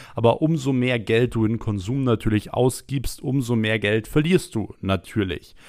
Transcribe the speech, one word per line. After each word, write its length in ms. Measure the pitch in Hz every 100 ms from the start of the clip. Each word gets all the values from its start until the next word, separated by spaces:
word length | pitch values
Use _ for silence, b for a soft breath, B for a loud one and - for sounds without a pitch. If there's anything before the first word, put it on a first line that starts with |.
| B
Aber 280 | - 117 -
umso 320 | 156 160 135
mehr 240 | 127 123 120
Geld 360 | 104 113 120
du 120 | 113 107
in 120 | 113
Konsum 460 | 117 104 92 139
natürlich 480 | 127 110 117 104 -
ausgibst, 720 | - 127 - - 135 - -
umso 340 | 139 139 117 117
mehr 220 | 107 110
Geld 300 | 101 110 -
verlierst 460 | 151 156 180 -
du 200 | 113 - -
natürlich. 760 | 92 95 - 107 95 78 - -